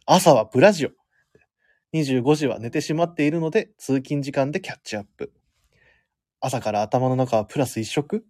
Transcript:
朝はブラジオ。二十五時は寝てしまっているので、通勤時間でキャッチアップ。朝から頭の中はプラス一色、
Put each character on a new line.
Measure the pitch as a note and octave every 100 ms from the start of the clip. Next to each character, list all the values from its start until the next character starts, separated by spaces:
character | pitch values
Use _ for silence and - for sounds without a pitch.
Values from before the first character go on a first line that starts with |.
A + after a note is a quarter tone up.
| -
朝 | E3+ F3
は | B2+ G#2+
ブ | B2
ラ | F#3
ジ | F3+ C3
オ。 | - _ _ _ _ _ _ _ _ _
二 | D#3+
十 | C#3 C3
五 | A#2+ D3+
時 | C#3+
は | G#2
寝 | A#2
て | D3+
し | -
ま | D#3 E3+
っ |
て | E3+ D#3
い |
る | E3
の | D#3+
で、 | G#3+ - _
通 | - C3+
勤 | C3 C#3+
時 | C#3
間 | C#3 C3+
で | D3
キ | -
ャ | -
ッ |
チ | - G#2+
ア |
ッ | G2+ _
プ。 | - _ _ _ _ _ _ _ _ _ _ _
朝 | C3+ C3
か | G#2+
ら | G#2
頭 | G#2+ B2+ C3
の | B2+
中 | B2+ A2
は | G#2
プ | -
ラ | B2+
ス | -
一 | A2
色、 | D#3 D3 G#3+ -